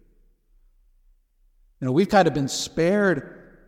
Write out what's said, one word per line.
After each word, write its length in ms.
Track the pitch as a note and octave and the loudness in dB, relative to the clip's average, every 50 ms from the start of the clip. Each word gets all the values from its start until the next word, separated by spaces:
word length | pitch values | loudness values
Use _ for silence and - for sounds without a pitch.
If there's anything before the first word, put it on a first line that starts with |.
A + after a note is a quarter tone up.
| _ _ _ _ _ _ _ _ _ _ _ _ _ _ _ _ _ _ _ _ _ _ _ _ _ _ _ _ _ _ _ _ _ _ _ _ | _ _ _ _ _ _ _ _ _ _ _ _ _ _ _ _ _ _ _ _ _ _ _ _ _ _ _ _ _ _ _ _ _ _ _ _
You 60 | C3+ | -6
know, 60 | B2+ | -2
we've 160 | B2+ E3 G3+ F#3+ | 0 0 2 4
kind 180 | A3 G3 F3 | 4 4 4
of 60 | D#3 | 2
been 160 | - D#3 E3+ E3 | 0 -2 -4 -4
spared 920 | - - - - - D#3+ E3 F3 G3+ G#3 G3+ F#3+ E3 C#3+ - - - - - - - - _ | -6 -8 -10 -6 -4 -2 0 0 2 2 2 0 0 -2 -6 -10 -18 -20 -20 -20 -20 -20 _